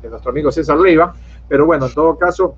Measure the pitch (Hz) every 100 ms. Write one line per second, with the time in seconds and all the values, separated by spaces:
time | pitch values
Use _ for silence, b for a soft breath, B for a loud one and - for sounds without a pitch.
0 | 113 110 127 131 147 165 147 151 185 160
1 | 175 - b b - 139 156 156 131 143
2 | 160 160 180 175 180